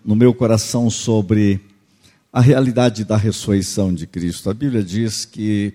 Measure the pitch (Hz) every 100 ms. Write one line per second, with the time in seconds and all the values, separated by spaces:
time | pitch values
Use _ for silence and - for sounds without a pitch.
0 | 104 107 123 120 120 110 - 120 120 -
1 | - 110 98 107 101 98 - _ _ _
2 | _ _ _ 127 123 131 127 117 123 107
3 | 104 107 107 98 - 101 92 - 95 87
4 | 85 90 85 85 98 107 143 117 92 101
5 | 113 107 - - 107 104 101